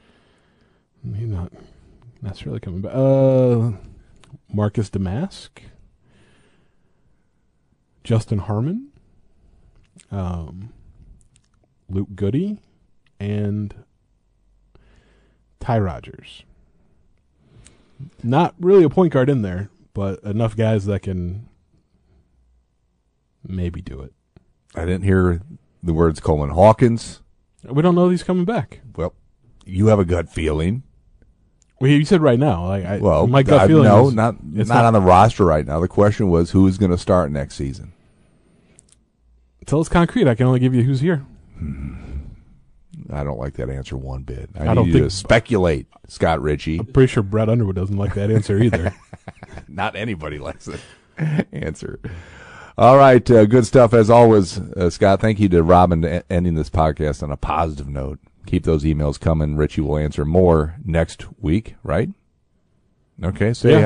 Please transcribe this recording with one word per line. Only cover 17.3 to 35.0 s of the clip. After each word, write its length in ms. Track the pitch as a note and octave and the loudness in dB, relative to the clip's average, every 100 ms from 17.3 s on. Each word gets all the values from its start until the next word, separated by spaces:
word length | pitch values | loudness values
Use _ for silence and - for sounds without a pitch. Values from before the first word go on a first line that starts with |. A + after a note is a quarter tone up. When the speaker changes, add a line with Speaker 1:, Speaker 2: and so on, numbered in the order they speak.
| _ _ _ - _ _ - - _ | _ _ _ -20 _ _ -20 -20 _
Speaker 1:
Not 320 | A#2 C#3 F3+ - | -4 0 -2 -2
really 240 | F3 G3 | 2 4
a 60 | D3+ | 4
point 240 | F3+ F3 | 2 0
guard 160 | C#3 B2+ | 2 0
in 120 | C3+ | 0
there, 280 | G2+ F2+ G2 _ _ | -2 -6 -10 _ _
but 280 | G#2 G2 F#2+ | -8 -8 -8
enough 320 | G#2 G#2 A2+ G#2+ | -8 -4 -4 -2
guys 300 | A2 A2 G2 | -2 -2 -2
that 160 | G2 | -6
can 460 | - F#2 F2 G2 A#2 _ _ _ _ _ _ _ _ _ _ _ _ _ _ _ _ _ _ _ - | -6 -8 -8 -10 -16 _ _ _ _ _ _ _ _ _ _ _ _ _ _ _ _ _ _ _ -12
maybe 360 | F#2 F2 E2+ | -6 -6 -8
do 200 | - C2 | -14 -16
it. 120 | C2+ _ _ _ _ _ _ - | -18 _ _ _ _ _ _ -10
Speaker 2:
I 60 | E2+ | -6
didn't 180 | F#2 | -4
hear 380 | F#2+ F#2+ F2+ E2+ - - _ _ | 0 2 2 -2 -8 -20 _ _
the 100 | F2 | -4
words 260 | D#2+ E2 D2+ | 2 2 0
Coleman 300 | - D2+ C#2+ | -2 -2 -2
Hawkins. 720 | D#2+ G#2 - B2 A2+ - - _ _ _ _ | 4 4 6 2 0 -8 -20 _ _ _ _
Speaker 1:
We 180 | - C#3 | -8 0
don't 140 | F3 F3 | 2 2
know 100 | F3+ | 2
if 40 | |
he's 120 | F3+ | 0
coming 220 | - F#3 F3 | -2 -4 -2
back. 360 | A#3+ - - A#2 - | -4 -6 -14 -18 -10
Speaker 2:
Well, 180 | E2 - _ _ _ _ - | -10 -10 _ _ _ _ -10
you 220 | F#2 G#2+ | 0 2
have 120 | G#2 | 2
a 60 | F2 | 2
gut 240 | F2 D#2+ | -2 -6
feeling. 540 | - D#2 D2+ E2+ B2+ - _ _ _ _ _ _ _ _ - | -6 -4 -2 -2 -4 -10 _ _ _ _ _ _ _ _ -4
Speaker 1:
Well, 100 | C3 | 2
you 120 | D3 D3+ | 2 2
said 160 | F#3 | 2
right 180 | D3+ A#2+ | 2 2
now. 280 | D3 E2+ F2+ | 0 -2 -4
Like, 180 | G2 - | -6 -4
I, 120 | G3+ | -2
Speaker 2:
Well, 300 | G2+ D2+ G2+ | 2 2 4
Speaker 1:
my 160 | C3+ | 2
gut 180 | C3 D3 | 4 4
Speaker 2:
I, 60 | - | 6
Speaker 1:
feeling 160 | D#3 A2+ | 6 6
Speaker 2:
no, 220 | G#2 C3+ | 6 6
Speaker 1:
is 40 | |
Speaker 2:
not, 220 | A2+ A2+ - - F#2 | 2 -2 -4 -8 -4
Speaker 1:
it's 140 | G#2+ | 0
Speaker 2:
not 60 | A#2+ | 2
Speaker 1:
not 100 | A#2 | 4
Speaker 2:
on 80 | |
the 80 | A2 | 4